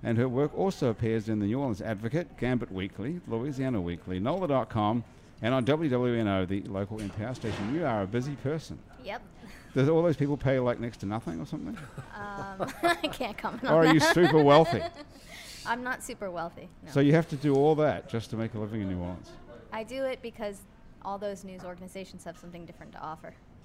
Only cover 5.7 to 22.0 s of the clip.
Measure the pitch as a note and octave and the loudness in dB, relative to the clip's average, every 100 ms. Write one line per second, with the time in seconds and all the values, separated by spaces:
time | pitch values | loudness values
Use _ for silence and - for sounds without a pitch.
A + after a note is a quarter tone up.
5.7 | D3+ E3 B2 B2 A#2 A2 F#2+ F2+ G2 A2 | 2 2 2 2 2 2 2 0 -2 -4
6.7 | F#2+ G2 A2 G#2 F#2+ G#2+ B2+ A#2 F#2+ G2 | -6 -6 -6 -8 -6 -8 -6 -6 -4 -2
7.7 | D3+ F3 A2 F#2+ A#2 B2+ C#3 C3+ D#3 - | -2 0 0 0 -2 -4 -4 -4 -4 -6
8.7 | D2+ - - - G#3+ - - - - - | -14 -14 -16 -12 -12 -14 -20 -18 -18 -6
9.7 | C3+ C3+ D#3+ E3+ D3 C#3+ C#3+ C#3 C3+ B2 | 2 4 6 4 2 0 0 2 2 2
10.7 | A#2+ A#2 G#2+ G2 G#2+ A#2+ D#3+ - D3+ - | 0 -4 -6 -6 -4 -6 -8 -8 -8 -8
11.7 | A3 D3 - - G#3 G3+ G3+ G3 F#3+ A3+ | -10 -12 -16 -14 -12 -10 -10 -10 -6 -6
12.7 | - E4+ E4+ - - A#3+ G#3 G#3 A3 B3+ | -2 0 0 -2 -4 -8 -4 -6 -4 4
13.7 | D#3 D#3+ D#3+ G#3 E3+ F3 D#3 C#3+ D3 D#3+ | 6 8 8 8 6 8 8 10 10 8
14.7 | A#2+ - - - - - - - - - | 4 -2 -10 -18 -20 -20 -18 -16 -12 -6
15.7 | A#3 B3+ B3+ - A#3 G3 F3 E3 - D3+ | -4 -4 -6 -8 -8 -8 -6 -8 -10 -20
16.7 | - - C#3 C#3+ D#3+ D#3+ C#3 C#3+ C3+ D3 | -20 -4 2 6 6 4 -2 2 4 4
17.7 | D3+ D3 F#2 - A#2 G#2 A2 A2+ G#2+ G#2 | 4 2 0 -4 -8 -6 -6 -6 -4 -6
18.7 | A2 F#2+ F#2 F2 F2+ - - - - - | -4 -4 -4 -6 -8 -14 -20 -18 -20 -12
19.7 | A3 A3 C4 C4+ B3+ A#3 A3 G#3+ G3+ - | -10 -8 -4 -4 -4 -10 -8 -10 -10 -16
20.7 | - - - F#3+ G3+ G3+ F#3+ F#3+ F#3 F3 | -20 -20 -14 -10 -6 -6 -8 -12 -14 -12
21.7 | F3+ F#3 F#3+ | -12 -14 -12